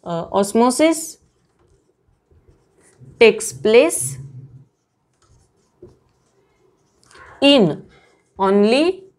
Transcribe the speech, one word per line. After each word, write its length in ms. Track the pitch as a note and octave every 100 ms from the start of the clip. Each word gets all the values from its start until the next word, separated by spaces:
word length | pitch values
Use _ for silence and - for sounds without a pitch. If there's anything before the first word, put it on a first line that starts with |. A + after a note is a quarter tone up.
uh, 220 | F3+ E3 E3 G3
osmosis 760 | G3+ A3+ B3 B3 D#4 D#4+ - - _ _ _ _ _ _ _ _ _ _ _ _ _ _ _ _ _ _ - -
takes 340 | A3 G#3+ -
place 680 | - G#3+ A#3 D#4+ - - - - - - - _ _ _ _ _ _ _ _ _ _ _ _ - _ _ _ _ _ _ _ _ _ _ _ _ - - -
in 460 | C#4 C#4 F3 D3 - _ _ _ _ -
only 680 | F#3+ G3+ G#3 B3+ E4+ F#4+ -